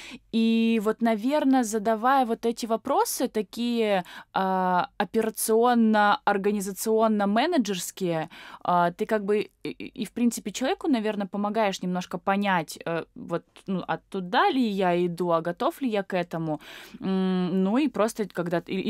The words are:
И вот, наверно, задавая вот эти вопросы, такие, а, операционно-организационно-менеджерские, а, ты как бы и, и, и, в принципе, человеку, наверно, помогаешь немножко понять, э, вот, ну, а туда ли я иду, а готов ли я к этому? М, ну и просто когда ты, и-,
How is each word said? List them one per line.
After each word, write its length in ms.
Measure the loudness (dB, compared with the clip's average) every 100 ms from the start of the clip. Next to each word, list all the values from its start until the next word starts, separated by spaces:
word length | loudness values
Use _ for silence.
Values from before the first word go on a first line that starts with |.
| -16 -18 _
И 460 | 0 2 2 2 2
вот, 180 | 0 0
наверно, 640 | 0 0 0 2 4 2
задавая 640 | 2 -2 0 0 2 2 2
вот 200 | 0 -4
эти 200 | -4 -2
вопросы, 600 | -2 0 0 0 -2 -2
такие, 760 | -2 -6 -4 -2 0 2 0 -2 -12 -6
а, 540 | -2 0 0 2 0 0 -4
операционно-организационно-менеджерские, 3250 | -2 0 -2 -2 0 4 4 4 4 4 4 2 2 0 0 -2 -4 -4 0 2 4 2 2 2 2 0 0 -2 -6 -4 -2 -2 -4 -10 -20 -8
а, 280 | 0 2 2
ты 140 | 0 -2
как 180 | -2 0
бы 240 | 0 -2 _
и, 60 | -10
и, 180 | -10 -12 -10
и, 20 | -8
в 60 |
принципе, 400 | 0 0 0 -8
человеку, 360 | -4 -4 -2 0
наверно, 400 | 0 0 -2 -4
помогаешь 540 | -2 -2 0 0 0
немножко 340 | -4 -4 -4 -6
понять, 580 | -2 0 2 0 -2 -8 -6
э, 180 | -6 -6 -12
вот, 280 | -8 -8 -8 -16 -6
ну, 160 | -6 -4
а 100 | -6
туда 520 | _ -8 -2 2 2
ли 120 | 2 0
я 280 | 2 2 2 0
иду, 260 | -2 0
а 100 | 0
готов 400 | 0 -2 -2 -2
ли 80 | -2
я 140 | -2
к 100 | -2 -4
этому? 420 | -4 -4 -4 -6 -8 -20 -20 -8
М, 640 | -2 0 2 2 0 2
ну 140 | 2 2
и 100 | 0
просто 360 | 0 -2 -2 -6
когда 320 | -4 -2 -2
ты, 100 | -2
и-, 80 | -4